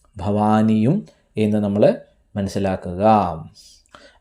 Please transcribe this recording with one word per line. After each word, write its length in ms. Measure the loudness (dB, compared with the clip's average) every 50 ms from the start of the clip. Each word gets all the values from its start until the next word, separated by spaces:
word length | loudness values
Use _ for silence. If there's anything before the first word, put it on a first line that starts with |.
| _ _ _
ഭവാനിയും 880 | -8 -6 -4 -2 0 0 2 2 2 2 2 2 2 2 2 0 -2 -4 -8 -16 _ _ _ _
എന്ന് 220 | -2 -2 0 0 0
നമ്മൾ 360 | -2 -2 2 2 2 2 2 0 -6 _ _ _ _ _ -8
മനസ്സിലാക്കുക. 680 | -6 -6 -4 -4 -2 -2 -2 -4 -4 -6 -8 -4 0 2 4 4 4 2 0 -4 -8 -12 -18 -20 -20 -20 -20 -20 _ _ _ -20 -20 -20 -20 _ _